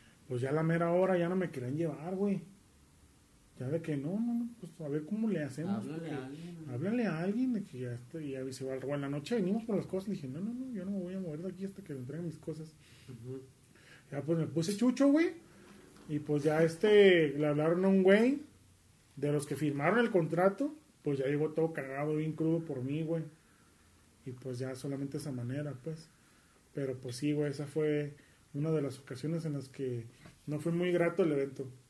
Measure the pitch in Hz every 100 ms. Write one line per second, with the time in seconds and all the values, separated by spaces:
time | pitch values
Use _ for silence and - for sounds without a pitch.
0 | - - - 123 131 156 160 165 170 175
1 | 185 185 170 185 170 135 123 147 165 139
2 | 160 190 202 175 - - - - - -
3 | - - _ - - - 127 160 160 143
4 | 143 202 240 233 233 - 165 - 151 151
5 | 151 208 226 175 143 139 175 208 139 160
6 | 160 143 131 151 175 170 151 120 180 247
7 | 214 156 180 226 262 220 196 127 123 120
8 | 123 165 147 131 131 131 131 131 135 143
9 | 139 143 147 240 180 226 226 190 - 190
10 | 202 190 135 143 208 247 262 220 185 202
11 | 175 190 180 151 190 180 190 190 - 135
12 | 123 151 175 156 - 151 156 - - -
13 | - 117 123 131 - - _ - - -
14 | - 139 139 165 135 139 165 202 247 247
15 | 277 294 359 - - - - - - -
16 | - 147 143 147 151 156 165 165 214 208
17 | 196 175 151 139 151 147 160 175 190 196
18 | 185 202 240 285 - - - - _ _
19 | _ - 143 147 143 139 151 139 151 226
20 | 233 185 156 165 190 196 285 - - _
21 | 147 139 131 147 156 151 160 160 135 135
22 | 151 151 156 156 160 165 165 135 131 151
23 | 160 165 151 - _ _ _ _ _ _
24 | _ _ 135 123 131 123 131 131 143 139
25 | 139 147 147 127 120 143 147 135 160 160
26 | - _ _ - _ _ _ - 135 127
27 | 127 120 147 147 147 139 143 156 151 147
28 | 147 - - - _ 143 156 156 139 -
29 | - 120 151 165 160 139 135 - 131 120
30 | 113 - - - - 147 170 170 180 175
31 | 170 - 175 143 139 - 127 -